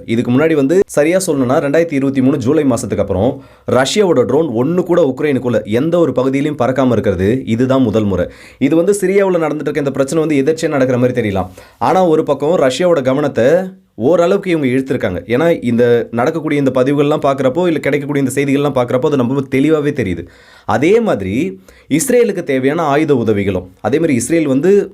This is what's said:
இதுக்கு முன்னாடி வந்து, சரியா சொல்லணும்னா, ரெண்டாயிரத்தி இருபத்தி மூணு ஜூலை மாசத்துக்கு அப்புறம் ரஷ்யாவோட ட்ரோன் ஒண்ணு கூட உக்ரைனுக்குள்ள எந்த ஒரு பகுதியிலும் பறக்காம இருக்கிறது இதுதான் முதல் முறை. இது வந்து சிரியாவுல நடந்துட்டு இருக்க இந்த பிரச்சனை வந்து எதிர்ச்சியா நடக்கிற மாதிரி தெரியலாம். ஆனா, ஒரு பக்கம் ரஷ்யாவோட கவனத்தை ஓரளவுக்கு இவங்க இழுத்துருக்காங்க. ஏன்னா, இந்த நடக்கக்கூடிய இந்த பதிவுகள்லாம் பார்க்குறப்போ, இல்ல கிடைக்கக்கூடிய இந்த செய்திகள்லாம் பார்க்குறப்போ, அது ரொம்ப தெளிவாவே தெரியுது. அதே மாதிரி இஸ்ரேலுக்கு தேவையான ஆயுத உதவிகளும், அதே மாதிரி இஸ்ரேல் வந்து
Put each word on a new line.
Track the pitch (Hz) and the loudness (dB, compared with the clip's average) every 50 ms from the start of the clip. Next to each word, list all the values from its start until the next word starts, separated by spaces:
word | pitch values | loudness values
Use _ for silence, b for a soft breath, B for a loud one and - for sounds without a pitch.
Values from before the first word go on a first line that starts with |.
| - | -4
இதுக்கு | - 113 113 123 120 | -4 -2 -2 0 0
முன்னாடி | 123 131 151 165 160 | 0 2 2 2 2
வந்து, | 147 135 135 127 123 - - | 2 2 2 2 2 0 0
சரியா | - - 147 160 175 190 185 | 0 0 2 2 2 0 0
சொல்லணும்னா, | 180 156 139 135 117 131 165 | 0 0 0 0 0 0 0
ரெண்டாயிரத்தி | 147 139 139 165 170 165 151 | 0 0 0 0 0 0 -2
இருபத்தி | 139 135 139 135 135 | -2 -2 0 0 2
மூணு | 123 131 151 143 | 2 2 0 0
ஜூலை | 110 117 151 160 151 | 0 0 0 2 2
மாசத்துக்கு | 135 120 110 - 104 101 95 | 2 0 -2 -2 -4 -2 -2
அப்புறம் | 95 87 98 90 101 127 135 B B B B B B - | -2 0 0 0 0 0 -2 B B B B B B -2
ரஷ்யாவோட | 110 120 135 - - 208 208 180 165 131 120 | 0 0 0 2 0 0 2 2 2 2 2
ட்ரோன் | 98 123 147 165 156 113 110 127 | 2 2 0 0 0 0 -2 0
ஒண்ணு | 147 175 180 170 | 0 0 -2 0
கூட | - 170 175 170 135 131 - | 0 2 2 2 2 0 -2
உக்ரைனுக்குள்ள | 147 151 139 123 131 123 127 - - | -2 -2 -2 -2 -2 0 -2 -2 -2
எந்த | - 104 117 139 165 165 175 | -2 -2 0 0 0 2 2
ஒரு | 165 143 | 2 2
பகுதியிலும் | 117 - 127 135 135 139 143 - - - | 0 0 0 0 0 0 -2 -2 -2 -2
பறக்காம | 123 117 131 139 135 127 | -2 0 0 0 2 2
இருக்கிறது | 117 107 98 107 95 87 95 98 117 135 135 | 2 2 2 0 0 2 2 0 0 0 -2
இதுதான் | - 113 113 127 131 131 135 | -2 0 0 2 2 2 2
முதல் | 131 110 95 110 107 | 2 2 2 0 0
முறை. | 101 95 87 87 B B B B B B B | 0 0 -2 -2 B B B B B B B
இது | 127 139 156 | 0 2 2
வந்து | 165 170 190 202 202 | 2 2 2 0 0
சிரியாவுல | - 180 190 202 196 190 180 | 0 -2 0 0 0 0 0
நடந்துட்டு | 170 160 151 151 151 147 147 | 0 -2 -2 -4 -4 -6 -6
இருக்க | 147 151 | -4 -4
இந்த | 143 139 | -4 -4
பிரச்சனை | 135 139 139 139 160 165 156 | -2 -2 -2 -2 0 -2 0
வந்து | 156 156 135 135 | 0 0 0 0
எதிர்ச்சியா | 151 160 - - 156 | 0 -2 -2 -2 -2
நடக்கிற | 151 139 131 127 123 123 | 0 0 0 0 2 0
மாதிரி | 123 127 123 123 | 0 0 0 0
தெரியலாம். | 113 107 95 95 90 - B B B B B B | -2 -2 -2 -4 -4 -6 B B B B B B
ஆனா, | - 127 165 185 185 175 | -2 0 2 2 2 2
ஒரு | 156 151 156 | 2 2 0
பக்கம் | 147 143 135 143 147 175 180 | 0 -2 -2 0 0 0 2
ரஷ்யாவோட | 147 131 127 - 180 180 170 147 | 2 0 0 0 0 0 2 2
கவனத்தை | 131 131 131 143 151 139 127 117 113 131 156 180 190 185 185 - _ _ _ - | 0 0 0 0 -2 -2 0 0 2 2 2 2 0 -4 -10 -16 _ _ _ -4
ஓரளவுக்கு | 107 131 175 180 170 175 196 202 196 190 | 0 2 2 2 2 2 0 0 0 -2
இவங்க | 170 160 143 127 | -2 0 0 0
இழுத்துருக்காங்க. | 123 135 131 - 139 120 - 107 90 85 - | 0 -2 -2 -2 -4 -4 -2 -4 -4 -6 -4
ஏன்னா, | - 117 123 160 170 170 - - | -2 -2 0 2 2 0 0 0
இந்த | 120 120 113 123 120 120 117 113 - | -2 0 2 4 4 4 2 0 -2
நடக்கக்கூடிய | - 117 120 147 160 165 147 151 147 143 | -2 -2 -2 -2 -2 -2 -4 -2 -2 0
இந்த | 139 135 127 131 127 | 0 0 0 0 0
பதிவுகள்லாம் | 135 147 143 147 143 151 147 139 | 2 2 2 2 0 0 0 0
பார்க்குறப்போ, | 143 139 - 131 131 123 165 180 180 | -2 -2 0 0 -2 0 0 0 0
இல்ல | 160 - | -2 -2
கிடைக்கக்கூடிய | - 143 139 147 143 139 147 139 139 123 | -2 -2 -2 -2 -4 -4 -2 -2 -2 0
இந்த | 123 143 | 0 -2
செய்திகள்லாம் | 139 139 135 139 143 147 135 | 0 0 0 0 0 0 0
பார்க்குறப்போ, | 127 120 - 127 127 - | -2 -2 0 0 0 0
அது | - 143 135 | 0 0 0
ரொம்ப | - 117 135 143 135 - - | 0 0 -2 -2 -4 -2 -2
தெளிவாவே | 131 139 151 160 151 139 143 | -2 0 0 0 0 0 -2
தெரியுது. | 135 - - 92 87 82 82 B B B B B B B B | -2 -2 -4 -4 -4 -6 -8 B B B B B B B B
அதே | - 101 117 131 165 208 240 | -4 -2 0 2 2 2 2
மாதிரி | 233 202 156 110 98 92 98 120 165 190 185 b b b b b b b | 2 0 -2 -2 -4 -4 -4 -2 -4 -4 -6 b b b b b b b
இஸ்ரேலுக்கு | 127 156 160 - 247 247 240 214 196 180 - | -2 -2 0 2 2 2 2 2 0 -4 -4
தேவையான | - 139 131 127 135 143 170 | -4 -2 0 0 0 0 0
ஆயுத | 165 147 139 147 156 143 147 | 0 0 0 0 2 2 2
உதவிகளும், | 127 117 104 107 101 101 95 98 92 92 - - _ | 0 2 0 0 0 0 -2 -2 -4 -6 -8 -14 _
அதே | - 107 120 156 | -4 -2 0 0
மாதிரி | 165 156 139 | 0 0 0
இஸ்ரேல் | 117 113 - 160 170 156 139 | -2 0 0 0 0 0 0
வந்து | 131 135 151 185 202 202 180 135 | 0 2 2 4 4 4 2 0